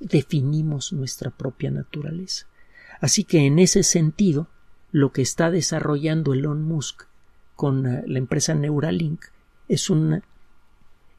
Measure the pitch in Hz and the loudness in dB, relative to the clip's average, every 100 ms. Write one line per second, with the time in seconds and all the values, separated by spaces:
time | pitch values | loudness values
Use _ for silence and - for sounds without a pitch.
0 | 247 160 - 147 131 156 156 143 - 156 | 0 0 2 0 0 0 -2 -4 -6 -6
1 | 131 - 131 - 131 - 135 139 139 156 | -6 -8 -10 -8 -8 -6 -6 -6 -6 -10
2 | 147 165 190 - - - - - - - | -8 -8 -8 -10 -12 -20 -20 -20 -20 -4
3 | 135 - 185 165 139 151 180 196 - 175 | 0 0 2 4 6 6 6 4 2 2
4 | 156 - 202 143 165 - - - - 156 | 2 2 2 0 -4 -12 -20 -20 -4 2
5 | 139 - 127 - 170 175 - 156 147 147 | 2 2 -2 0 0 0 -2 -2 -2 -2
6 | 156 160 147 131 151 147 156 165 - - | 0 0 0 0 0 -2 -2 -4 -6 -10
7 | - - - - - - 143 135 131 123 | -20 -20 -20 -20 -20 -4 0 0 0 -2
8 | - 131 127 147 - 151 147 147 151 180 | -4 -4 -2 -2 0 0 0 0 0 0
9 | 160 160 - - _ _ - 196 - 160 | -2 -6 -12 -20 _ _ -4 -2 0 2
10 | 156 156 - - - - - _ - - | 2 0 -4 -20 -20 -20 -20 _ -20 -20
11 | - | -20